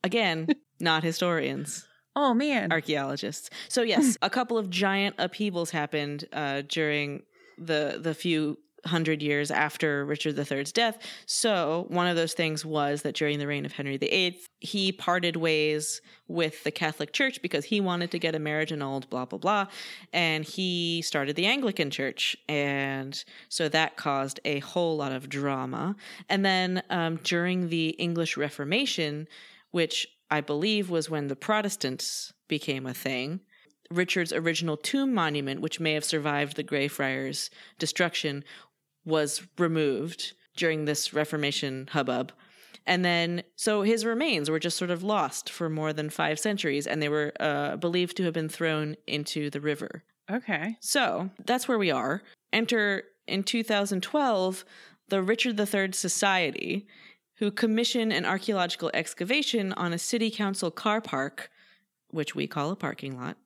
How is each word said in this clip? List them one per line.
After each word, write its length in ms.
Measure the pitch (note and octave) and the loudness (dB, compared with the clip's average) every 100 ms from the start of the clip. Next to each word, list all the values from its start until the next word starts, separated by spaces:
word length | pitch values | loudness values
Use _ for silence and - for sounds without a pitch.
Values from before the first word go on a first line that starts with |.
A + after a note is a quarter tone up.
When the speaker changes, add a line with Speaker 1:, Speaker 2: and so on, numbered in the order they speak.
Speaker 1:
Again, 440 | F#3+ A#3 G3 D#3+ D#3+ - _ _ | 2 2 2 0 2 0 _ _
not 240 | E3+ D#3+ | 2 4
historians. 800 | E3 E3 F3+ E3 C3+ C3+ C#3+ - - _ _ - | 2 2 2 2 0 -4 -6 -10 -14 _ _ 2
Speaker 2:
Oh, 160 | C#4 | 4
man. 380 | A3+ D4 B3+ F#3+ | 4 2 2 2
Speaker 1:
Archaeologists. 800 | D#3+ D3+ D3 C#3 C#3 - D3+ - - - | 0 0 -2 -2 -4 -6 -8 -12 -14 -2
So, 140 | - | 0
yes, 340 | A#3 F#3 C4+ - | 4 6 6 4
<laughs> 40 | |
a 80 | F3 | 0
couple 280 | B3+ B3 A#3 | 0 0 0
of 120 | F#3+ | 0
giant 460 | F3 G3 G3 G3 - | 0 2 4 2 0
upheavals 540 | F3+ - G#3 F3 E3 | -4 0 -2 0 -2
happened, 540 | E3 D3 D3+ C#3+ D3 D#3 | -2 -2 -2 -2 -6 -6
uh, 300 | - C#3+ C#3 C#3+ | -4 -2 -4 -2
during 540 | E3 D3+ D3 C#3+ C#3+ _ _ - - | 0 0 0 -2 -6 _ _ -20 -14
the, 400 | E3 D3+ D3 - | 0 0 0 -2
the 120 | D#3+ | -4
few 440 | D3+ F3 D#3 D3+ - _ - | -2 0 2 0 -4 _ -12
hundred 360 | E3+ E3 D#3+ D3+ | -2 0 2 0
years 280 | D3 D3 D3 | 2 0 2
after 540 | - D3+ - D#3 C#3+ | 2 2 2 0 0
Richard 300 | C#3+ D3 D#3 C#3+ | -2 -2 -2 -2
the 80 | |
Third's 260 | C#3+ C#3 C#3+ | -2 -2 0
death. 260 | - A#3 G#3+ - - | 2 2 0 -14 -14
So 600 | - - A3+ F#3+ D3+ E3 - | -4 0 2 2 2 0 0
one 180 | F3 F3 | 2 2
of 80 | |
those 180 | E3 E3 | 2 0
things 300 | - D#3+ D#3 | 0 0 -2
was 380 | D#3+ D#3 C#3+ D3 | -2 0 2 0
that 140 | D3+ | -2
during 240 | - D3+ D3 | 0 0 0
the 80 | C#3+ | -2
reign 180 | C#3+ | -2
of 60 | C#3+ | -4
Henry 240 | - C#3 C#3 | -6 -4 -2
the 100 | - | 2
Eighth, 380 | F#3+ F3+ F3+ - _ | 2 2 -2 -20 _
he 320 | - G3+ F#3+ | -6 0 0
parted 420 | F#3+ - F3+ F3 | 0 0 2 2
ways 680 | E3 D#3+ D#3 D3+ D3+ D3+ - - - - | 0 2 4 2 0 -4 -6 -12 -20 -6
with 340 | E3+ D#3 - | 0 0 0
the 60 | D#3 | -6
Catholic 400 | - D#3 - D3 | -2 -2 -2 -4
Church 300 | - C4+ B3 | 0 0 0
because 240 | - F#3+ | -2 -2
he 160 | - G#3+ | 0 2
wanted 300 | F#3+ F3 F3 | 2 0 -2
to 80 | F3 | 0
get 160 | E3 | 0
a 40 | D#3 | 0
marriage 320 | D3+ D3+ D#3 | -2 0 -2
annulled, 380 | D3+ C#3 C3+ - | -2 -2 -4 -4
blah, 160 | B2+ | -6
blah, 140 | B2+ - | -6 -2
blah. 260 | F#3 G#3 G3 - - - - | 2 2 0 -8 -14 -14 -4
And 320 | E3 E3 D#3 | 2 2 2
he 560 | D#3 - F#3 F3 E3+ E3+ | -2 -2 0 0 0 -2
started 340 | D#3+ D3+ C#3 | 0 0 0
the 120 | D3+ F#3+ | 2 2
Anglican 420 | C4+ B3 G3 C#3+ | 2 0 0 -2
Church. 480 | C3+ C3+ - - - - | -2 -4 -2 -4 -4 -2
And 760 | D3 C#3+ C#3 C#3 C3+ C3+ C#3+ - - - | 0 0 0 -2 -4 -6 -10 -12 -20 -10
so 180 | - D#3+ | -2 2
that 280 | D#3 D#3+ - | 4 2 0
caused 420 | D3+ C#3 C3+ - | 0 0 -2 -4
a 140 | - C#3+ | -2 -2
whole 360 | C#3 F3+ E3+ | -2 0 0
lot 160 | D#3 C#3 | 0 -2
of 160 | C3 C#3 | -4 -6
drama. 680 | C#3 C#3+ C3+ C3 C3 E3 G3+ - - - | -4 -2 -2 -4 -2 -2 -4 -8 -18 0
And 160 | G3 | 2
then, 380 | G3 F#3 F#3 F#3 - | 4 4 2 0 0
um, 280 | F3 E3 D#3+ | 0 0 -2
during 460 | - E3+ F3 F#3 E3+ | 0 2 2 2 2
the 200 | E3 D#3+ | 2 0
English 480 | - E3+ E3+ D#3+ - | 0 -2 0 0 0
Reformation, 880 | D3 - C#3+ G#3+ C4+ - D3+ D3 D#3+ - - - _ | -4 -4 -2 0 0 -2 -2 -4 -8 -16 -20 -20 _
which 340 | E3+ D#3+ - - _ _ | 0 0 -2 -6 _ _
I 120 | D3+ | -2
believe 500 | C#3+ D3 G3 G#3+ F3+ | 0 0 2 2 2
was 180 | E3+ D#3 | -2 0
when 180 | D#3 C#3+ | -2 -2
the 80 | |
Protestants 960 | C3+ - G#3+ G#3 - C3+ C3 - - - _ _ | -4 0 2 0 -2 -4 -2 -6 -6 -10 _ _
became 380 | D3+ - C3+ | -4 -2 -4
a 80 | C3 | -4
thing, 460 | B2 C3 B2+ C3+ F#3 _ _ _ _ _ | -4 -4 -2 -4 -6 _ _ _ _ _
Richard's 420 | F3 F3+ F#3 E3 | 0 2 0 0
original 440 | - E3 D#3+ E3+ D3+ | 0 0 0 -2 -2
tomb 340 | - C#4 C4+ | 0 2 2
monument, 500 | A3+ D#3+ D3 C#3 C3+ | 2 2 0 -2 -2
which 180 | D#3 - | -4 0
may 140 | D#3+ | 0
have 100 | D3+ | 0
survived 500 | D3+ D#3+ D3 C#3+ C#3+ | 0 0 0 0 0
the 80 | D3+ | -2
Greyfriars' 840 | D3 D3 C#3+ - C3+ C3 C3+ D3 - - - _ | -2 0 0 0 -2 -2 -4 -4 -8 -12 -20 _
destruction, 640 | D#3+ - F3 - D#3 C#3 - - - _ _ _ | -4 2 0 2 -4 -6 -10 -20 -20 _ _ _
was 380 | D#3+ D#3 D3 - - - | 0 0 2 -2 -8 0
removed 720 | E3+ D#3+ D3 A#2 D#3+ - - - _ - | 2 4 2 0 -4 -6 -10 -12 _ -2
during 280 | E3+ D#3 | 0 2
this 280 | D3 D3 - | 0 0 0
Reformation 720 | D3+ D3+ D#3 C#3+ C#3+ C#3 C3 C3+ | 0 0 0 0 0 -4 -6 -2
hubbub. 400 | D3+ B2+ B2 C3 - - - - - - | 0 2 0 -2 -8 -20 -20 -20 -8 0
And 180 | F3+ | 2
then, 380 | F3+ E3+ E3+ F3 - | 4 2 2 -2 -6
so 280 | - - G#3+ | -2 2 4
his 200 | G3+ A3+ | 4 2
remains 460 | A3 A#3 D#4 F#3 D3 | 2 0 2 0 0
were 80 | D#3+ | 0
just 200 | E3+ - | 0 -2
sort 120 | F3+ | -2
of 140 | F3 | -2
lost 440 | F#3+ G#3 C#3 - - | 0 2 0 -4 -10
for 200 | - E3 | -4 -2
more 240 | D#3 D#3 | 0 -2
than 160 | D3+ D3+ | -2 -4
five 300 | - D#3 D3+ | 0 0 0
centuries, 480 | G#3+ G3+ D#3 C#3+ D3 | -2 0 0 0 0
and 160 | D#3 | 0
they 60 | D3 | 2
were, 220 | D3+ D3 - | 2 0 0
uh, 360 | D3+ C#3+ C#3+ - | 0 0 -2 -2
believed 400 | E3+ F3 F3+ - | 0 2 0 0
to 60 | |
have 100 | F3 | 0
been 160 | E3 D#3 | 0 -4
thrown 460 | - E3 D3+ D3+ D3+ | -2 0 0 -2 -6
into 460 | - D3 D3 D#3 D3 | -4 -4 -2 -4 -4
the 100 | C#3+ | -2
river. 420 | D3 D3 - - _ _ - | -2 -4 -6 -10 _ _ -6
Speaker 2:
Okay. 460 | A3+ A#3 E3 F#3 A3+ | -6 -2 -2 -2 -6
Speaker 1:
So, 500 | - C#4+ A#3+ - F#3+ - | 0 2 2 0 -4 -6
that's 220 | F#3+ B3 - | 0 0 2
where 100 | A#3 | 2
we 140 | F#3 | 4
are. 320 | C3 A#2+ D#3 - - _ | 2 0 -2 -6 -20 _
Enter, 520 | A3 A3+ A#3 G#3 G3 - _ - | 0 2 2 2 0 -4 _ -4
in 160 | G3 | -2
two 180 | G3 A#3 | 0 0
thousand 380 | A3 G#3 G3+ F#3+ | 2 2 2 0
twelve, 640 | - D4+ C4+ G3+ F#3 F#3 - - - _ _ | 0 2 4 4 2 -2 -12 -20 -20 _ _
the 120 | G3 | 0
Richard 360 | F#3 A3+ B3+ G#3+ | 2 2 2 2
the 100 | G#3 | 2
Third 260 | G3+ F#3+ | 2 0
Society, 920 | F#3 F#3 - G3+ F#3 D#3+ - - G3 - - - - _ _ | -2 -2 2 4 4 2 -2 -4 -4 -6 -20 -20 -20 _ _
who 140 | G#3 | -2
commission 600 | G3+ A3+ A3 A#3 B3 A3 | 2 2 4 2 2 2
an 140 | D#3+ | 2
archaeological 640 | F3+ F#3 - G3 F3 - E3 | 2 0 0 0 0 0 -2
excavation 800 | - D#3 - F3 C#4+ C#4+ A#3 G3 | -2 -2 -6 0 0 2 0 0
on 200 | - F3 | 0 0
a 60 | E3+ | 0
city 320 | - A#3+ A3+ | 0 0 0
council 400 | A3 G3+ G3 F3 | 0 -2 0 -4
car 280 | - A3 G#3+ | 0 0 0
park, 500 | A3 C3+ C#3 - - _ - _ _ _ _ | 0 -4 -4 -6 -14 _ -20 _ _ _ _
which 240 | E3 D3 | -6 -4
we 140 | C#3+ C#3+ | -4 -4
call 240 | D3+ D3 | -2 -2
a 40 | |
parking 440 | G3 D#3 - C#3 B2+ | -2 -4 -6 -10 -8
lot 180 | B2 - | -10 -10